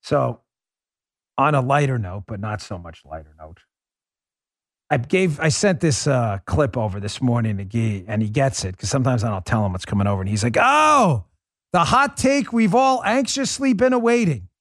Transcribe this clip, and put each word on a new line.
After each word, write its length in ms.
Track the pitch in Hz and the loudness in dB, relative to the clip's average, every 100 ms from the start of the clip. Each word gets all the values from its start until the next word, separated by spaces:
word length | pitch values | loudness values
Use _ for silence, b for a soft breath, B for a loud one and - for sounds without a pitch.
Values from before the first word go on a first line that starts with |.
So, 380 | - 147 127 120 _ _ _ _ _ _ _ _ _ - | 0 0 0 -4 _ _ _ _ _ _ _ _ _ -2
on 200 | 135 147 | 2 2
a 60 | |
lighter 360 | 127 143 143 127 | 2 0 0 -2
note, 280 | 98 98 - | -6 -10 -12
but 120 | 107 | -10
not 220 | 104 107 | -8 -8
so 160 | - 92 | -10 -12
much 240 | 85 78 69 | -12 -20 -16
lighter 280 | 80 78 78 | -16 -16 _
note, 220 | 78 80 _ _ _ _ _ _ _ _ _ _ _ _ _ | -20 -20 _ _ _ _ _ _ _ _ _ _ _ _ _
I 60 | 143 | -4
gave, 420 | 117 185 190 147 | 0 0 0 0
I 100 | 160 | -2
sent 300 | - 208 175 | 2 0 2
this, 260 | 170 135 - | 0 0 0
uh, 320 | 131 117 98 - | 0 0 -4 -4
clip 320 | - 143 120 | 0 0 0
over 220 | 107 95 | -4 -4
this 240 | 101 - | -8 -4
morning 340 | 131 120 110 101 | 0 0 0 -4
to 80 | 98 | -4
Guy, 380 | 117 113 101 92 | -2 -2 -2 -4
and 140 | 110 | -4
he 80 | 110 | -2
gets 340 | 107 135 - 95 | 0 0 0 -8
it, 120 | 90 | -6
'cause 140 | 101 | -4
sometimes 320 | 143 131 123 | -2 0 0
I 80 | 113 | -2
don't 140 | 101 - | -4 -2
tell 180 | 113 104 | 0 0
him 60 | |
what's 140 | 92 - | -4 -2
coming 200 | 101 98 | 0 0
over, 160 | 101 | 0
and 80 | 95 | -2
he's 140 | 107 | -2
like, 140 | 117 110 | 0 2
"Oh, 680 | 233 294 311 302 208 127 - _ _ _ _ | 4 4 4 4 4 2 -4 _ _ _ _
the 120 | 180 160 | 0 4
hot 320 | 240 277 - | 4 2 0
take 360 | 262 285 220 | 2 2 0
we've 220 | 233 220 208 | 2 2 4
all 280 | 262 254 | 4 2
anxiously 720 | - 240 269 - 269 - 269 | 0 0 0 -2 -4 -2 0
been 200 | 214 254 | 2 2
awaiting. 560 | 254 233 240 214 127 90 _ | 2 2 2 2 -2 -8 _